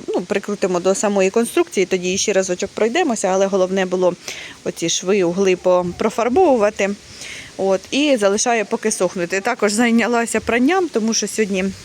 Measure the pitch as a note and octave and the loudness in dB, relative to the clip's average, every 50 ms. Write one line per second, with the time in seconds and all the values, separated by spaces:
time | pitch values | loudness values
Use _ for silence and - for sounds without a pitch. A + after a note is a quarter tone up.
0 | - - G#4+ F4 F#3 F3 - G3+ G3+ - G#3 G3 - F#3+ F3+ F3 E3+ F#3 G3 F#3+ | -6 -4 -4 -4 -2 -2 -4 -4 -4 -4 -4 -2 -2 0 0 0 2 0 0 2
1 | - G#3 G#3 G3+ F#3+ F#3+ F#3+ A3+ A#3 A#3 - - F4 - - - F#3 F#3 - F#3 | 0 0 2 2 2 2 2 0 -2 0 0 0 0 0 0 -2 0 0 0 -2
2 | F3 F3+ F#3 G3 - - G3+ F#3+ F#3+ F#3 F3+ F3+ - G3 - - G#3+ A3+ A#3 E4 | -2 -2 -2 -2 -2 0 0 0 0 0 -2 -4 -4 -6 -4 -2 -2 0 2 0
3 | F#4 D4+ A#3 G#3 - F#3+ F#3 F#3+ G3 G3 F#3+ G3 F#3 F3+ F#3+ G3 F#3 F#3 F3 F#3 | 0 0 0 0 0 0 2 2 2 2 2 2 0 2 0 0 0 0 0 0
4 | F3+ F3+ F3 - - - - - - - - - - - - - - E3 - - | 2 2 0 0 -6 -14 -14 -14 -14 -16 -16 -12 -10 -10 -6 -4 -4 -4 -4 -4
5 | - F3+ G3+ G#3 F#3 E3 F3 F#3 G3+ F#3+ F#3 F3+ - F#3 F3+ F3+ F3+ F3+ F3 - | -2 0 0 2 2 0 0 0 2 2 2 2 2 2 2 2 2 0 -4 -4
6 | - G#3+ - - A3+ A#3+ A#3+ E4 F#4+ E4 C4+ A#3+ G#3 G#3 G#3+ - G#3+ F#3+ G3+ - | -4 -2 -2 -2 -2 0 2 4 4 4 4 4 4 2 2 0 -2 -2 -2 -6
7 | - - - - - - - - - - - - F#3+ F#3+ F#3+ F#3 - - - C4 | -10 -18 -18 -16 -16 -14 -14 -14 -16 -14 -8 -4 0 0 0 0 -2 -2 -2 0
8 | D4 D4+ C#4 A#3+ G3+ G3 G3 G#3+ - B3+ A#3+ A#3 G#3 G3+ - A3 - A3 G#3+ - | 2 2 2 2 2 2 2 0 0 0 0 0 0 -2 -4 -4 -2 -2 -2 0
9 | G3 F3 - F#3+ E3+ F3 - G3 G3 B3 A#3+ B3 - G3+ G3+ G#3 B3 A#3 A3+ A#3 | -2 -2 -2 -4 -4 -4 -4 -4 -2 -2 -2 0 0 0 2 2 2 2 4 2
10 | A3+ G3+ A#3+ A#3 A#3 A3+ - A3+ - - A3 A#3+ B3 C4+ F4 F#4+ F#4 D#4 - A#3 | 2 2 2 0 0 0 -2 -2 -2 0 0 2 2 2 2 2 0 0 -2 -2
11 | G#3 A3+ A3+ - - G#3 - - A3 G3 G3+ F#3+ F#3 G3 F#3+ - - | -2 0 0 -2 -4 -4 -2 -2 -2 0 0 -2 -2 -4 -6 -8 -14